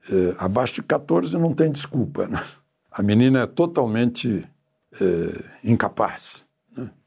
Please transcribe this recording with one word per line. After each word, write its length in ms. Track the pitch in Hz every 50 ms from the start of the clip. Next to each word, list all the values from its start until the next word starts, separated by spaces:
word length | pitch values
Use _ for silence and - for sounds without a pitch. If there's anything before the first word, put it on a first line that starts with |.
| _ -
É, 260 | 98 92 92 90 87 -
abaixo 340 | 92 95 98 120 127 120 -
de 80 | -
quatorze 560 | - _ 151 147 147 - 165 170 175 165 156 170
não 160 | 165 165 147
tem 180 | - 160 160
desculpa, 560 | 143 143 - - - 139 110 - - - 98 -
né? 160 | 104 87 - - - _ _ _ _ _ _ _
A 120 | - - 101
menina 380 | 101 104 110 123 131 131 131
é 40 | 120
totalmente, 960 | - - - 170 170 170 170 131 113 107 113 120 120 120 - - 123 107 87 82 - _ _ _ _ _ _ _ _ _ -
é, 440 | 101 92 87 82 82 82 85 - - - - - -
incapaz, 840 | 104 117 113 107 101 - - 110 98 - - - - - - - _ _ _ _ _ _
né? 140 | - 127 107 - _ _